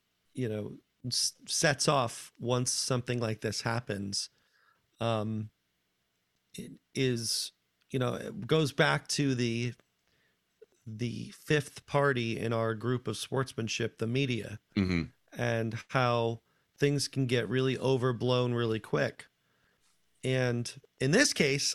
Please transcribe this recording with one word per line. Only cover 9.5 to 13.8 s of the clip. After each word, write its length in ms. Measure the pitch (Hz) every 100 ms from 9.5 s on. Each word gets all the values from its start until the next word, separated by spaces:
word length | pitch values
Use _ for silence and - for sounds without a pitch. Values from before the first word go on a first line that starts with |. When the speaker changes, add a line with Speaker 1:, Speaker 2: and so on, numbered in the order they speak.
| 117 120 113 _ _ _ _ _ _ _ _ - _ -
Speaker 1:
the 440 | 110 120 113 117 -
fifth 480 | - 151 139 -
party 540 | - 143 143 123 117 113
in 160 | 113
our 200 | 117 113
group 340 | 110 117 123 120
of 100 | 107
sportsmanship, 800 | - 131 127 - 113 -